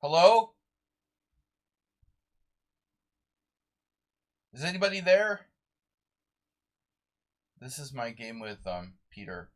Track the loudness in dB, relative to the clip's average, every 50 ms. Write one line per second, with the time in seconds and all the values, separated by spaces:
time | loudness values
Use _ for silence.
0 | -6 0 4 6 6 8 8 6 4 2 -4 _ _ _ _ _ _ _ _ _
1 | _ _ _ _ _ _ _ _ _ _ _ _ _ _ _ _ _ _ _ _
2 | _ _ _ _ _ _ _ _ _ _ _ _ _ _ _ _ _ _ _ _
3 | _ _ _ _ _ _ _ _ _ _ _ _ _ _ _ _ _ _ _ _
4 | _ _ _ _ _ _ _ _ _ _ _ -8 -6 -6 -4 0 -2 -2 -2 -2
5 | 4 6 6 6 6 2 -2 -4 -8 _ _ _ _ _ _ _ _ _ _ _
6 | _ _ _ _ _ _ _ _ _ _ _ _ _ _ _ _ _ _ _ _
7 | _ _ _ _ _ _ _ _ _ _ _ _ -18 -16 -14 -14 -14 -14 -10 -8
8 | -8 -8 -8 -12 -14 -14 -12 -12 -12 -12 -14 -12 -10 -10 -10 -10 -10 -14 -18 _
9 | _ _ -20 -18 -16 -14 -14 -14 -14 -18 _